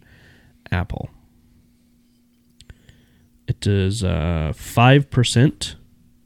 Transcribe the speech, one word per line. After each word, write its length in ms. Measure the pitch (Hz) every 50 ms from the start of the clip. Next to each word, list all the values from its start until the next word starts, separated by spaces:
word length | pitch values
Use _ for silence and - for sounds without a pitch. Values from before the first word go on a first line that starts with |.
| - - - - - - - - _ - _ _ _ -
apple." 380 | - 87 90 - - - - - - - - _ _ _ _ _ _ _ _ _ _ _ _ _ _ _ _ _ _ _ _ _ _ _ _ _ _ _ - _ - - _ - - - _ _ _ _ _ _ _ _ _ -
It 200 | 117 - - 107
is, 360 | 101 98 95 95 101 117 107
uh, 500 | 92 87 80 76 85 85 80 78 76 -
five 540 | - - - - - 117 127 135 143 139 -
percent 640 | - 131 120 - - 117 127 156 - - - - - - - - _ _ _ _ _ _ _